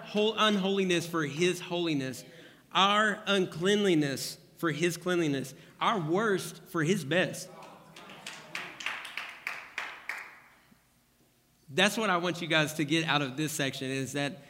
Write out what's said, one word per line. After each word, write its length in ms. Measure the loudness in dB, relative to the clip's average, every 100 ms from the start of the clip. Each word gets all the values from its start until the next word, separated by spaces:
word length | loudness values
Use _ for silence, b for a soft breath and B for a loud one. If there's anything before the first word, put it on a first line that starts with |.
whole 320 | -4 0 2 4
unholiness 720 | 4 4 2 2 2 2 0
for 160 | -2
his 380 | -2 2 2 0
holiness, 640 | -4 -2 0 0 -2 -6 -14 B B B B
our 460 | 2 4 6 4 0 2
uncleanliness 1080 | 2 2 0 2 4 6 4 4 -2 -6 -10 -18 -4
for 140 | -2
his 260 | 0 0 0
cleanliness, 560 | 0 2 2 0 -4 -10 B B
our 200 | 0 2
worst 600 | 2 2 2 0 -2 -12 -6
for 140 | 0
his 220 | 2 0 2
best. 420 | 2 0 -2 -12 -14 -18 -20 -20 -20 -18 -16 -14 -16 -12 -10 -10 -10 -8 -8 -10 -12 -12 -12 -12 -12 -14 -12 -12 -12 -12 -12 -12 -18 -20 _ _ _ _ _ _ _ _ _ _ _ -6
That's 280 | 2 2 2
what 120 | 2
I 80 | 2
want 240 | 0 -2
you 60 | 0
guys 260 | 2 2
to 120 | 0 0
get 220 | 2 2
out 140 | 0
of 160 | 0 -2
this 160 | -2
section, 360 | 0 -2 -2 -4
is 240 | -4 -4
that 300 | -2 -4 -6